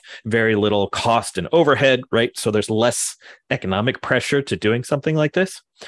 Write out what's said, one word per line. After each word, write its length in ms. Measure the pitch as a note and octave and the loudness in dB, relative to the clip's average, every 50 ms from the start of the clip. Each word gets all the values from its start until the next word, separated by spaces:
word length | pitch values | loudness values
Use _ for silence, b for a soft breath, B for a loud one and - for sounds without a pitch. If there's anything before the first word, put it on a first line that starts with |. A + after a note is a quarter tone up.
| B B B B - | B B B B -6
very 300 | A2 A2 A2+ A2 A2+ A2 | -2 0 2 2 2 2
little 320 | G#2 G#2 G#2+ G#2 G2+ G2 - | 2 2 2 2 0 0 -2
cost 480 | - - - A#2 A2+ A#2 G#2 - - | -4 -2 0 0 2 0 0 -2 -6
and 120 | F#2+ E2+ - | -8 -2 0
overhead, 480 | - E3+ D#3+ D3 C3+ G#2 C#3 C3+ B2+ B2+ C3 - | 2 4 4 4 4 4 4 2 2 2 0 -2
right? 200 | - A2+ A#2 B2 - - | 0 0 0 0 -2 -4
So 120 | - A2+ | -4 -2
there's 200 | G#2 G#2+ G2+ - | 0 0 0 0
less 460 | A2 G#2+ A#2 B2 A#2 - - - - B B B B B _ - | 0 0 2 0 0 -2 -4 -8 -8 B B B B B _ -6
economic 500 | B2+ - - F#2+ F#2+ G2+ A2 C3 - - | -4 -4 -2 -2 -2 0 0 -2 -2 -4
pressure 400 | - - C3 B2+ - - D3 C#3 | -2 -2 0 0 0 0 -2 -2
to 160 | C#3 - G#2+ | 0 -2 -4
doing 260 | E2+ - G#2 A2+ B2 | -2 0 0 0 0
something 320 | B2+ - D3+ C#3 - D#3+ D#3 | -2 -2 -4 -2 -2 -2 0
like 200 | D#3 D3+ D3 - | 0 0 0 0
this. 260 | F3+ F#3+ F#3+ - - - _ B B B | 0 -2 -2 -4 -12 -20 _ B B B